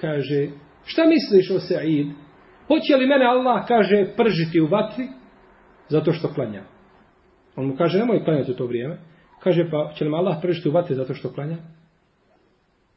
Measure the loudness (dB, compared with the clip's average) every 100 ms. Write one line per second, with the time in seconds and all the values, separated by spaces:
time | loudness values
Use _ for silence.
0 | -6 -4 -2 -2 -2 -8 -20 _ -6 2
1 | 4 4 4 4 4 -2 -2 -2 0 0
2 | -2 -8 -20 _ -20 -8 0 0 4 4
3 | 4 4 4 2 2 0 2 2 4 2
4 | 2 2 2 2 0 0 2 0 -2 -6
5 | -10 -12 -20 _ _ _ _ _ -2 0
6 | 0 0 -4 -4 -6 -8 -16 _ _ _
7 | _ _ _ _ _ -8 -4 0 0 0
8 | 0 0 0 -2 -2 -4 -4 -4 -6 -10
9 | -16 _ _ -4 0 2 0 -2 -4 -4
10 | -4 -2 -2 -2 -4 -2 0 0 0 -4
11 | -6 -8 -10 -8 -10 -10 -14 -20 _ _
12 | _ _ _ _ _ _ _ _ _